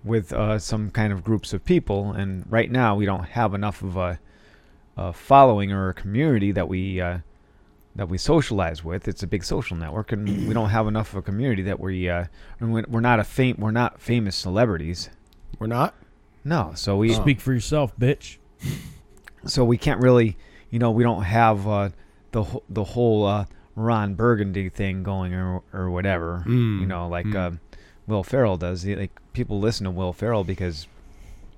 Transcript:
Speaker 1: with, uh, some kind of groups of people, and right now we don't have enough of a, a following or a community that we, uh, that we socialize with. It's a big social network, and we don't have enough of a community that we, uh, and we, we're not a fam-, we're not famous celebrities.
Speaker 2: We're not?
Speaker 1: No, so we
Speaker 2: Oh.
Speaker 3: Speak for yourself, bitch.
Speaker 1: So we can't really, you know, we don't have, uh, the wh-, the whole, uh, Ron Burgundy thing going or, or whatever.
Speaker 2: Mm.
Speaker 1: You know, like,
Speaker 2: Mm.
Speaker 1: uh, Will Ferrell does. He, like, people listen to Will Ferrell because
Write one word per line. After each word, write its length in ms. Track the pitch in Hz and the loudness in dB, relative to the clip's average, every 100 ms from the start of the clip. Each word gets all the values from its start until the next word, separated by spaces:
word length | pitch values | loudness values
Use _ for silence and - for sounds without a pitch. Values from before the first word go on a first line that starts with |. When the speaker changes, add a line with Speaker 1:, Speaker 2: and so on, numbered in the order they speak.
Speaker 1:
with, 280 | 104 113 92 | 0 0 0
uh, 280 | 120 107 107 | -2 0 0
some 320 | - 110 107 | -2 -4 -2
kind 200 | - 107 | 0 0
of 120 | 98 | 0
groups 300 | 85 110 - | 0 -2 -2
of 120 | 101 - | -6 2
people, 460 | 175 - 98 101 | 2 2 -2 -2
and 340 | 98 98 95 - | -4 -4 -4 0
right 200 | 110 - | 0 2
now 260 | 123 120 101 | 2 4 4
we 100 | 101 | 2
don't 180 | 95 87 | 0 -4
have 240 | 127 110 | -2 -2
enough 280 | 101 104 95 | 0 -4 -4
of 160 | 95 90 | -6 -2
a, 220 | 90 85 - - - - _ - _ - | -4 -4 -12 -20 -20 -20 _ -20 _ -8
a 140 | 90 | -8
following 580 | 87 - 139 131 104 98 | -8 6 8 8 6 0
or 180 | 98 95 | -2 -2
a 40 | |
community 580 | 90 98 107 160 117 98 | -4 -4 0 2 4 2
that 160 | 95 85 | 0 -2
we, 340 | 92 95 92 | -2 -4 -4
uh, 180 | 87 90 - - _ _ _ _ _ - | -4 -6 -10 -20 _ _ _ _ _ -8
that 120 | 95 | -6
we 80 | 92 | -2
socialize 680 | - 160 131 104 85 80 | 2 2 2 0 -2 -4
with. 240 | 82 92 - | -8 -6 -6
It's 160 | 90 | -6
a 40 | 90 | -4
big 160 | 104 | -4
social 320 | - 95 - 85 | -2 -4 -4 -6
network, 360 | 80 80 107 | -6 -6 -4
and 360 | 104 104 104 107 | -4 -2 -2 0
we 60 | |
don't 160 | 110 107 | 0 2
have 180 | 110 107 | 2 2
enough 260 | 107 107 | 0 -2
of 40 | 95 | -6
a 40 | |
community 420 | 90 98 135 101 | -4 -2 0 0
that 160 | 92 95 | -2 -4
we, 280 | 95 95 90 | -4 -4 -2
uh, 160 | 87 87 - - - | -2 -4 -12 -20 -6
and 120 | 117 | -2
we, 100 | 113 107 | -2 -2
we're 120 | 117 | 0
not 180 | 120 117 | 4 4
a 40 | |
fam-, 320 | 101 - 127 117 | 2 0 0 2
we're 140 | 107 | 0
not 280 | 113 120 - | 0 0 -2
famous 360 | - 120 104 - | -2 0 0 -4
celebrities. 760 | 95 95 120 85 78 90 - - _ - - - | -2 2 2 0 -4 -8 -10 -16 _ -20 -16 -8
Speaker 2:
We're 100 | 110 | -4
not? 280 | 117 160 - - _ _ _ | 0 0 -2 -20 _ _ _
Speaker 1:
No, 300 | 139 160 85 80 | -2 -2 -2 -4
so 220 | - 98 | -2 2
we 140 | 113 110 | 2 4
Speaker 2:
Oh. 40 | |
Speaker 3:
Speak 180 | 147 131 | 2 2
for 140 | - | 0
yourself, 440 | 127 - 151 135 - | -2 0 0 -2 0
bitch. 400 | 123 143 - - _ _ - - - - - - - - - | 0 0 -6 -20 _ _ -10 -10 -12 -20 -20 -20 -20 -16 -6
Speaker 1:
So 200 | - 120 | 2 2
we 120 | 120 | 4
can't 220 | - 107 | 2 4
really, 360 | 127 123 113 - - - - | 6 6 6 0 -14 -20 -6
you 80 | 117 | 0
know, 120 | 117 | 2
we 120 | 110 | 4
don't 200 | 120 98 | 2 2
have, 440 | 92 113 117 104 101 | 0 4 4 4 0
uh, 220 | 104 101 - - _ - | 0 0 -4 -20 _ -6
the 120 | 117 | -4
wh-, 200 | 98 - - | -4 -6 -8
the 140 | 104 | -6
whole, 420 | 98 120 120 107 101 | -4 2 4 4 2
uh, 200 | 104 98 - - - | 0 -4 -10 -16 -4
Ron 360 | 113 113 101 95 | 0 2 0 2
Burgundy 540 | 117 113 101 95 95 | 2 4 2 -2 -4
thing 340 | - 98 95 | -2 -4 -2
going 300 | 92 95 90 | -4 -4 -2
or, 280 | 90 92 92 - | -2 -2 -4 -6
or 160 | 95 92 | -6 -4
whatever. 540 | 90 95 90 82 87 87 | 0 0 0 -2 -4 0
Speaker 2:
Mm. 320 | 123 117 101 | 2 2 0
Speaker 1:
You 40 | 95 | -2
know, 220 | 90 87 | -4 -4
like, 160 | 87 104 | -4 -2
Speaker 2:
Mm. 100 | 101 | -2
Speaker 1:
uh, 220 | 90 85 - - - - - | -2 -6 -14 -20 -20 -18 -4
Will 160 | 107 | -2
Ferrell 320 | 92 135 117 90 | 0 2 2 2
does. 260 | 87 90 | -2 -4
He, 120 | 92 98 | -4 -4
like, 240 | 98 - - | -4 -8 -12
people 260 | - 123 104 | -6 -4 0
listen 240 | 107 110 95 | 0 0 -4
to 60 | |
Will 220 | 90 92 | -4 -4
Ferrell 300 | 90 107 113 | -2 -2 0
because 440 | 90 95 90 78 - - - - - - - | -2 -4 -4 -6 -14 -20 -20 -20 -20 -20 -20